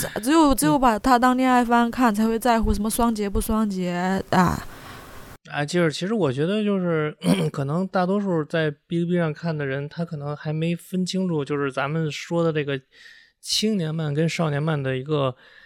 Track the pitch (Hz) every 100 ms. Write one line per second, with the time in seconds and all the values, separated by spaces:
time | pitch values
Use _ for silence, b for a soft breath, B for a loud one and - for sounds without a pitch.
0 | - - 220 330 302 269 302 294 254 208
1 | 262 247 254 254 262 247 233 240 233 233
2 | 247 208 220 226 247 226 220 202 208 214
3 | 233 220 202 202 220 220 220 185 180 175
4 | 185 190 - 180 180 73 - B B B
5 | B - - - - 147 147 175 165 135
6 | 175 226 156 127 160 214 208 196 180 160
7 | 151 - 180 190 156 - 139 156 190 190
8 | 180 202 196 170 151 165 156 147 - 170
9 | 170 175 165 151 170 156 143 135 143 -
10 | 170 151 143 147 156 156 165 170 - 185
11 | 180 185 185 160 139 147 143 127 139 160
12 | 160 143 - 170 165 156 143 139 - b
13 | b b b _ - - 214 208 160 160
14 | 156 143 165 - 165 143 156 151 135 131
15 | 135 151 135 123 b b